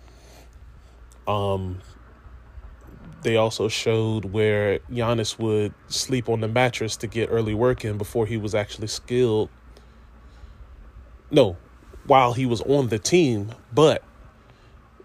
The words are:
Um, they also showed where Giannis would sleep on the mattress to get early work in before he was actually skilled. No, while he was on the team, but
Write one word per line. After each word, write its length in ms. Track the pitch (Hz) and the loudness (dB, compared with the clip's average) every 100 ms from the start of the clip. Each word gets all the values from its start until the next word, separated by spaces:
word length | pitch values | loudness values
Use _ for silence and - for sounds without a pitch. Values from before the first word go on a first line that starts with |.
| - - - - - - - - - - - - - | -20 -20 -20 -20 -20 -20 -20 -20 -20 -20 -20 -12 -4
Um, 540 | 104 101 98 92 92 - - - - - - - - - - - - - - | -2 -2 -2 -4 -10 -14 -20 -20 -20 -20 -20 -20 -20 -20 -20 -20 -20 -20 -6
they 160 | 120 110 | 0 2
also 320 | 110 - 107 | 2 0 -2
showed 560 | - 117 113 110 110 98 | -2 0 0 0 -2 -2
where 540 | 107 107 104 104 92 - | 0 2 2 0 -2 -4
Giannis 460 | 120 117 117 107 - | -4 -2 0 -2 -4
would 340 | 110 107 104 - - | 0 0 0 -6 -10
sleep 400 | - - 131 117 | -6 -2 -2 -2
on 140 | 110 | -2
the 60 | 110 | 0
mattress 500 | 117 127 - 110 - | 2 0 0 -6 -6
to 100 | 107 | -6
get 220 | 113 107 | -4 0
early 220 | 113 110 | 0 0
work 320 | 107 123 123 113 | 2 2 0 -4
in 120 | 104 | -6
before 280 | 104 120 107 | -4 -2 -2
he 100 | 113 | -4
was 200 | 104 107 | -2 -2
actually 320 | 101 - 104 | -4 -8 -8
skilled. 640 | - - 123 123 107 90 - - - - - - - - - - - - - - - - - - | -8 -4 0 2 2 -2 -8 -20 -20 -20 -20 -20 -20 -20 -20 -20 -20 -20 -20 -20 -20 -20 -20 2
No, 260 | 151 107 87 - - - - - | 4 4 2 -14 -20 -20 -6 4
while 280 | 135 123 | 6 6
he 120 | 113 131 | 2 -2
was 140 | 113 | -2
on 260 | - 143 123 | 0 0 0
the 100 | 110 | -2
team, 540 | - 180 147 110 101 - - | 2 4 4 0 -6 -14 -4
but 300 | 117 151 117 - - - - - - - - - - | 4 4 4 -4 -20 -20 -20 -20 -20 -20 -20 -20 -20